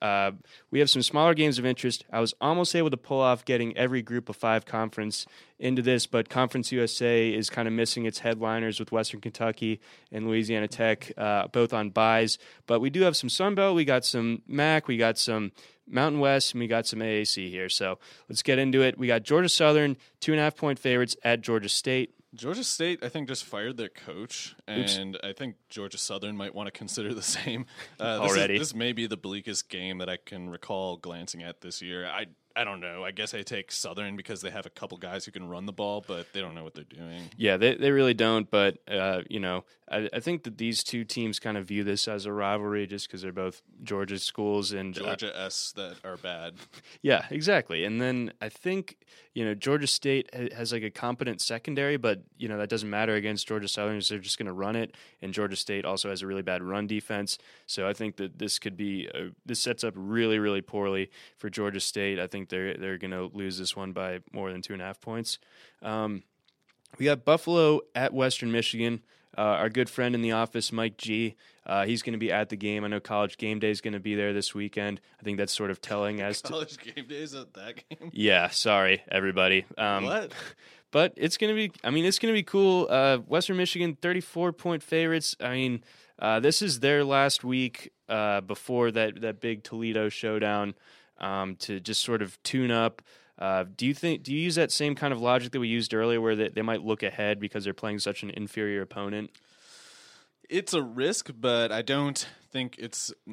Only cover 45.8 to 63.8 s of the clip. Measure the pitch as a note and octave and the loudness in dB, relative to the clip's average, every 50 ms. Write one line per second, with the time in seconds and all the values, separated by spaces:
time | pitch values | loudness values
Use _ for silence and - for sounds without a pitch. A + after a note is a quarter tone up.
45.8 | F#2+ F2 F2+ - - F#2+ F2+ F2 - F2+ F2 E2 E2 E2+ F2 F2 - - - - | -10 -10 -12 -14 -12 -12 -12 -10 -8 -10 -8 -8 -10 -12 -14 -16 -20 -20 -20 -20
46.8 | - - - - - C#3 B2 - - - D3 D3+ D#3 G3 G3+ D3 - - E2 E2 | -20 -20 -12 -2 2 4 4 4 4 0 -6 -2 2 2 2 2 2 0 -2 -2
47.8 | F2+ G#2 A2 A#2 B2+ B2+ B2+ B2 A#2+ - - _ G#2+ A2 - - - F3+ F#3+ G3 | -2 0 0 0 0 0 0 -2 -4 -6 -8 _ -10 -12 -10 -8 -6 -4 -4 -4
48.8 | - - - _ _ _ - - - _ - B2 A2+ G#2+ G#2+ G2+ - C3+ C#3+ D3 | -6 -8 -14 _ _ _ -20 -20 -20 _ -6 -4 -2 -2 -2 -2 0 0 0 2
49.8 | C#3+ C3 - - - C#3 C3+ C3+ - - - B2 A#2+ - - A#2+ A#2 A2 A#2+ A2+ | 2 0 0 0 2 2 2 2 0 -2 -6 -8 -8 -6 -6 -6 -6 -4 -4 -4
50.8 | A2 G#2 - - A#2+ A#2+ B2 A#2+ C3+ B2 G#2 - - - A2+ A#2 - D#3+ C#3+ C#3 | -4 -6 -6 -4 -4 -4 -4 -2 -4 -4 -4 -4 -4 -4 -4 -6 -6 -4 -2 -2
51.8 | C#3 C#3+ D3 C3+ A#2+ A2+ G2+ F#2+ - _ _ - B2 A2 G#2+ G#2 G#2 G2+ A#2 G#2+ | 0 0 0 2 2 0 0 0 -4 _ _ -8 -6 -6 -4 -4 -2 -2 -2 -4
52.8 | A2 G#2 G#2 G#2 A2+ A2 G#2+ G#2+ G2+ G#2+ G#2+ G2+ - - A2 G#2+ G2+ G2 - G#2+ | -2 -2 -2 0 2 2 2 0 0 -2 -2 -4 -4 -4 -4 -4 -4 -4 -4 -2
53.8 | G#2 G#2+ G#2+ G#2 F#2+ - G#2+ G2+ F2+ - - - G#2+ F#2 F2+ F#2 G2 G#2 A2+ A#2 | -2 -2 -2 -2 -2 -2 -2 -4 -4 -4 -6 -4 -4 -6 -6 -4 -4 -2 -2 -2
54.8 | A2 - - - - - _ _ F#2+ F#2+ F#2 G#2+ G#2 F#2+ F#2+ - - - G2+ G2 | -4 -6 -8 -14 -20 -20 _ _ -10 -6 -4 -2 -2 -2 -2 -4 -4 -4 -4 -4
55.8 | F2+ D#2+ G2 F#2+ - G2+ G2 F#2 G2 F#2+ G2 G2 F#2 F#2+ F#2 F2+ F2+ F#2 G2 G#2 | -4 -4 -4 -4 -4 -4 -6 -6 -6 -6 -6 -4 -2 -2 -4 -2 -4 -4 -4 -4
56.8 | G#2 G2+ A2 G#2 - - G#2+ G2+ G2+ - - - - - - - _ - - G#2 | -2 -2 -4 -4 -4 -4 -6 -4 -4 -4 -6 -8 -10 -16 -20 -18 _ -8 -6 -2
57.8 | F#2+ G2 G2+ - A2 G#2 - - G2 F#2+ - - G#2+ G2 - - - G#2 F#2+ F2 | -2 -2 -2 -2 -6 -6 -6 -6 -8 -8 -6 -6 -4 -4 -4 -4 -4 -6 -6 -4
58.8 | G#2 G2+ G2 F#2 - - - C#2+ F2 F2+ - _ _ A#2+ A#2+ - - B2 A#2 - | -4 -4 -4 -4 -6 -8 -8 -8 -8 -10 -12 _ _ -6 -4 -2 -2 -2 -2 -2
59.8 | - A2+ F2+ F#2+ F#2+ G2+ A2 A#2 A2+ A2 A2 G#2+ G#2 G#2 G2+ G2 F#2 - - G#2 | -4 -4 -6 -6 -6 -2 0 2 2 2 2 2 2 2 0 0 -2 -4 -4 -2
60.8 | G2+ G2 G2 F#2+ F#2+ F#2+ - - - - _ _ - G#2 - A2 G#2 G2+ G2 F#2+ | 0 0 0 0 -2 -4 -8 -16 -20 -20 _ _ -12 -8 -4 -4 -2 -2 -2 -2
61.8 | - - - G#2 G2+ G2 G2 F2 F2+ F#2 - G2 F#2 - F#2 F#2 F#2+ G2 - - | -4 -4 -2 -2 -2 -2 -2 -2 -4 -4 -6 -8 -8 -6 -4 -4 -4 -4 -4 -6
62.8 | F#2+ F#2+ F#2+ E2+ G2 F#2 F#2 F#2 F#2 E2 G2 G#2 G2 F#2+ F2+ F#2 F#2 - - G2+ | -6 -6 -6 -6 -6 -6 -6 -6 -6 -8 -8 -6 -6 -6 -6 -6 -6 -6 -6 -6